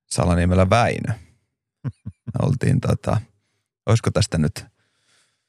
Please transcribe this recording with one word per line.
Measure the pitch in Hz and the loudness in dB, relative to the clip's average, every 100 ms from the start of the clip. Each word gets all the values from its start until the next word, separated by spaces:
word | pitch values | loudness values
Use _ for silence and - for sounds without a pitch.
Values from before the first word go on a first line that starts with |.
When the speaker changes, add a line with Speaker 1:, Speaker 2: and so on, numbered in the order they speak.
| - | -8
Speaker 1:
Salanimellä | - 87 87 87 90 95 | -2 2 2 4 4 4
Väinö. | 113 107 50 50 - - _ _ _ _ | 4 2 -2 -4 -8 -10 _ _ _ _
Speaker 2:
<laughs> | _ 131 - - - - - - | _ -12 -12 -18 -18 -10 -4 -2
Speaker 1:
Oltiin | - - - | 0 0 0
tota, | - - - 107 - _ _ _ _ _ - | 0 -2 -2 -4 -4 _ _ _ _ _ -2
olisiko | 113 101 | 0 0
tästä | 90 95 82 | -2 -2 0
nyt | 78 - - _ _ _ _ _ _ _ | -2 -4 -16 _ _ _ _ _ _ _